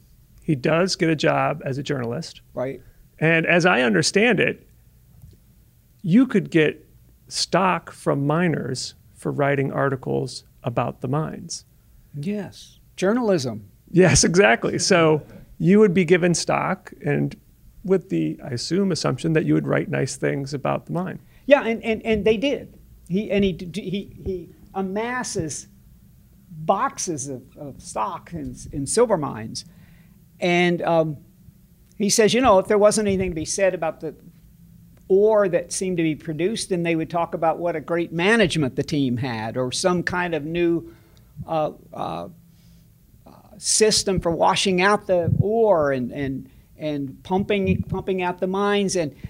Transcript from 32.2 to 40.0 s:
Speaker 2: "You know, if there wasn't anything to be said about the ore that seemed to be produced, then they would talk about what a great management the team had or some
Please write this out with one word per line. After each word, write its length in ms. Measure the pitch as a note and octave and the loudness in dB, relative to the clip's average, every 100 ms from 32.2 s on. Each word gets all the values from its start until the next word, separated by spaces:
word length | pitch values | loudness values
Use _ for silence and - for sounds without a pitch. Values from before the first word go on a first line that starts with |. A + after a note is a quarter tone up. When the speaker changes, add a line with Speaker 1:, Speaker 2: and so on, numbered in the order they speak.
| G#3+ | 4
Speaker 2:
"You 60 | A3 | 4
know, 180 | C4 F#3+ | 6 4
if 80 | F#3+ | 4
there 120 | G#3 | 4
wasn't 280 | G#3 G#3+ G#3 | 6 4 0
anything 240 | F#3+ F#3 | 0 -2
to 40 | |
be 100 | D#3+ | -6
said 300 | D#3 - G3 | -6 0 0
about 260 | F3 D#3+ - | 0 -6 -6
the 140 | D#3 - - - - - - - - - - | -12 -12 -20 -20 -20 -20 -20 -20 -20 -20 2
ore 420 | F#3+ G#3 G#3+ G3 | 4 6 4 4
that 240 | E3 - | 0 -2
seemed 240 | - F#3+ F3 | -4 -2 0
to 40 | |
be 120 | D#3+ | 0
produced, 560 | C#3+ - D#3 F3+ A3 - | -2 -6 -2 -2 -2 -4
then 120 | F3+ | -2
they 140 | E3+ E3 | 0 0
would 140 | D#3+ | -2
talk 240 | E3+ E3 | -2 -4
about 240 | E3+ E3 D#3+ | 0 0 0
what 180 | E3+ D#3+ | -2 -4
a 40 | |
great 320 | - E3+ E3+ | -4 -4 -2
management 640 | E3 F3+ A3+ F3+ D#3+ C3 | -2 2 4 2 2 -2
the 80 | - | -2
team 340 | C#3 D3+ C3+ A#2+ | -4 0 0 -2
had 400 | C3+ A2+ A2 A#2 | -4 -6 -6 -4
or 140 | B2+ | -4
some 320 | B2+ F#3 F3+ | -2 0 0